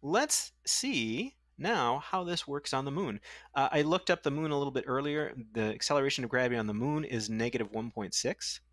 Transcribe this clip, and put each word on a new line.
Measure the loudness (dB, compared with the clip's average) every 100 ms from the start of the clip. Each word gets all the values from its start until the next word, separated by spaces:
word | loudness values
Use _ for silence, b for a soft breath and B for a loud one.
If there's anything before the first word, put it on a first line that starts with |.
Let's | 2 0 2 0 -2 _ -2
see | 0 0 0 0 -2 -4 -8 _ -8
now | -2 2 2 0
how | 0 -2
this | 0 -4
works | -2 -6 -2
on | -2
the | -2
moon. | -2 -2 -4 B B B
Uh, | 0 2
I | 4
looked | 4 2 2
up | 2
the | 2
moon | 0 0
a | 0
little | 0
bit | -2 0
earlier. | -2 0 -2 -2 -6 -8
The | -2 -2
acceleration | 0 2 4 4 2
of | 0
gravity | 2 2 2
on | 0
the |
moon | 0 0 0
is | 0 -4 -2
negative | 0 0 0 -2
one | -4 -6
point | -4 -4
six. | -2 -2 -2 -6 -8 _